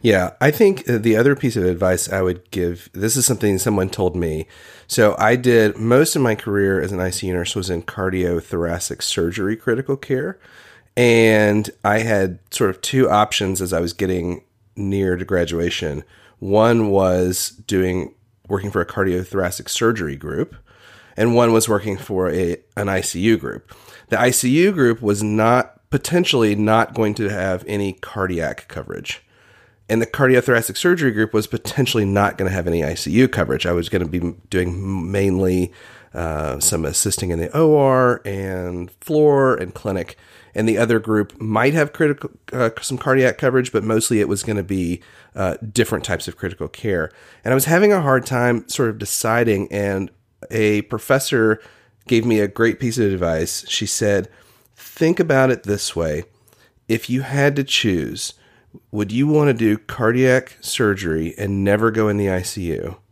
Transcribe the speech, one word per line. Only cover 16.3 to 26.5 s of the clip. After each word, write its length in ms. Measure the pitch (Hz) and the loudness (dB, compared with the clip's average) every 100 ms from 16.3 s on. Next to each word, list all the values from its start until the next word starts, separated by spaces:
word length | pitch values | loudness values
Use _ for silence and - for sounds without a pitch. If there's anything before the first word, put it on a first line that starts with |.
| _ | _
One 500 | 95 104 113 117 107 | 0 4 4 4 4
was 600 | 98 95 90 90 90 - | 2 4 2 0 -2 -6
doing, 680 | - 107 95 92 92 64 _ _ _ - | -10 -2 0 0 -2 -6 _ _ _ -6
working 240 | 98 101 | -6 -2
for 100 | 101 | -4
a 40 | 85 | -4
cardiothoracic 840 | - 95 90 92 98 90 - - | -2 0 0 -2 -2 -2 -4 -8
surgery 480 | - 117 113 80 69 | 0 0 0 -6 -8
group, 400 | 76 76 139 - _ _ - - - - | -8 -6 -6 -8 _ _ -20 -20 -16 -2
and 180 | 113 120 | 2 4
one 160 | 120 | 6
was 160 | 110 110 | 4 2
working 300 | 104 107 95 | 0 -2 -8
for 320 | - 95 92 | -4 -2 -2
a, 280 | 82 87 87 _ - | 0 -2 -4 _ -6
an 100 | 101 | -2
I 140 | 95 | -2
C 180 | - 85 | -4 -2
U 160 | 107 110 | 2 2
group. 360 | 65 50 _ - - - _ | -2 -12 _ -20 -20 -20 _
The 120 | 104 | 2
I 120 | 123 | 2
C 180 | 123 123 | 2 2
U 220 | 143 185 | 4 4
group 300 | 180 123 117 | 4 2 2
was 200 | 110 101 | 0 0
not, 680 | 107 107 113 123 - _ _ | 0 2 4 2 0 _ _
potentially 680 | 139 - 175 165 131 110 | -4 0 0 2 2 2